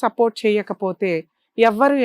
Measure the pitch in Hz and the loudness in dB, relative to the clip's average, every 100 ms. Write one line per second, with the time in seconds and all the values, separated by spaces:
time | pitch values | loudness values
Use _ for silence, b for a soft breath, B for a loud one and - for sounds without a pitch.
0 | 233 - 226 - 214 208 - 196 190 175 | -2 0 -2 0 -2 -2 -4 -6 -8 -4
1 | 190 160 160 _ _ - 226 214 277 285 | -4 -4 -8 _ _ 0 2 2 2 2